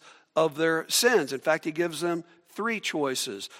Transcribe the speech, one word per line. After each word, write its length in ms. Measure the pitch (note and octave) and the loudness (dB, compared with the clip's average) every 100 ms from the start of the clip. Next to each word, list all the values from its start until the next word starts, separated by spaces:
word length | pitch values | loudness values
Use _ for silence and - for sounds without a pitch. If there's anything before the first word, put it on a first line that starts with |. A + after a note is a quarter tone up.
| - - _ D#3 | -10 -20 _ 0
of 200 | D#3+ D3 | 0 2
their 340 | E3 D#3+ - | 0 0 0
sins. 440 | - A#3+ A3 C3+ | 2 4 4 2
In 60 | C3+ | -2
fact, 260 | D#3+ D#3+ E3 | 0 0 0
he 60 | |
gives 300 | D3+ E3+ D3+ | -2 -2 -2
them 220 | F3 E3+ - _ _ | -4 -4 -6 _ _
three 300 | - A3 G#3+ | -6 -4 -2
choices. 720 | - E3 C#3 C3 C3 G2+ - - | -4 -2 -2 -2 -4 -8 -12 -16